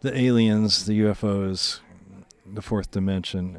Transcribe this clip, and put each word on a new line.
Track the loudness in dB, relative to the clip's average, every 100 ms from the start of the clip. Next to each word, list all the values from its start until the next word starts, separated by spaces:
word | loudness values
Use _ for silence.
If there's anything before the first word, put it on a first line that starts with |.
the | -4
aliens, | 0 4 4 4 4 2 0
the | 0
U | 2 2
F | 2
Os, | -2 -2 -2 -2 -4 -6 -14 -20 -20 -20 -20 -20
the | -14 -12
fourth | -4 -4 -2
dimension. | -2 0 -2 -2 -6 -6